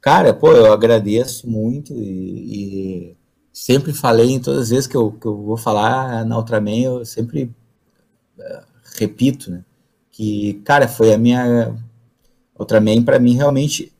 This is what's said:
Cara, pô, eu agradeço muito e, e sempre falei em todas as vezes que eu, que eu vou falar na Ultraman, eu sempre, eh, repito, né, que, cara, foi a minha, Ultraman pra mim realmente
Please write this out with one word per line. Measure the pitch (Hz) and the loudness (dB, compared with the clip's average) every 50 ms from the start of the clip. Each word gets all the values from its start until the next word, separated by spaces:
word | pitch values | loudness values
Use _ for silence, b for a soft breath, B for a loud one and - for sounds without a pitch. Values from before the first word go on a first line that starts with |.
Cara, | _ 139 147 180 - 123 104 | _ 4 4 4 4 4 2
pô, | - - - | 4 6 6
eu | 160 123 113 110 107 | 8 8 8 8 6
agradeço | 104 110 113 117 110 104 101 104 113 127 131 - - - 120 | 6 4 2 2 2 2 0 0 0 -2 -2 -6 -12 -8 -8
muito | 113 110 107 117 127 143 147 - 143 | -6 -4 -4 -4 -4 -6 -10 -12 -12
e, | 120 107 101 92 92 95 95 95 - - - 104 101 101 98 98 98 95 95 95 90 85 87 - | -10 -10 -10 -10 -10 -10 -10 -12 -12 -12 -12 -10 -10 -10 -10 -8 -8 -8 -8 -8 -10 -12 -14 -20
e | _ _ _ _ _ _ _ _ | _ _ _ _ _ _ _ _
sempre | - - - 123 143 135 160 143 | -18 -2 0 0 0 0 -4 -8
falei | - - 131 117 113 117 123 131 | -4 0 2 4 4 4 4 2
em | 131 | -2
todas | 123 139 139 139 127 | -4 -4 -4 -2 -2
as | 113 | 0
vezes | 117 131 135 131 | 0 -2 -2 -2
que | - | -2
eu, | 135 117 107 104 | -2 -2 -2 -4
que | - - | -6 -8
eu | 117 104 | -8 -8
vou | 104 104 104 110 | -6 -6 -8 -8
falar | 113 110 120 107 104 104 113 127 131 131 131 120 113 113 | -6 -2 -2 -2 0 0 0 0 -2 -4 -4 -6 -6 -4
na | 113 113 | -4 -4
Ultraman, | 117 110 113 113 107 104 104 107 117 | -4 -4 -2 -4 -2 -2 -2 -2 -2
eu | 127 131 123 123 117 | -2 -2 -4 -6 -8
sempre, | 113 - - 113 117 - 151 131 117 117 _ _ _ _ _ _ _ _ _ _ _ _ _ _ _ _ | -12 -8 -8 -8 -6 -4 -6 -8 -8 -10 _ _ _ _ _ _ _ _ _ _ _ _ _ _ _ _
eh, | _ - - - - _ _ _ _ _ _ - - | _ -18 -16 -16 -18 _ _ _ _ _ _ -8 -6
repito, | 113 98 - - 123 135 131 - - - 90 | -6 -6 -4 0 0 0 0 -2 -10 -14 -14
né, | 87 90 _ _ _ _ _ _ _ _ _ | -14 -14 _ _ _ _ _ _ _ _ _
que, | _ _ 110 107 107 104 104 104 98 - - | _ _ -6 -6 -4 -4 -4 -6 -6 -8 -2
cara, | - 143 143 135 120 | 0 2 2 2 0
foi | - - 113 110 107 | 0 2 4 4 4
a | 107 | 4
minha, | 117 120 123 123 123 120 120 120 113 113 113 113 - - _ _ _ _ _ _ _ _ _ _ _ _ _ _ | 4 2 2 2 2 2 2 0 0 -2 -6 -12 -14 -18 _ _ _ _ _ _ _ _ _ _ _ _ _ _
Ultraman | 104 - 113 110 107 107 110 117 120 | -6 0 2 2 2 4 2 2 2
pra | 120 131 123 | 2 2 4
mim | 123 123 120 | 4 4 4
realmente | 123 143 143 139 131 143 147 - - - - _ | 4 2 2 2 0 -2 -2 -4 -6 -10 -14 _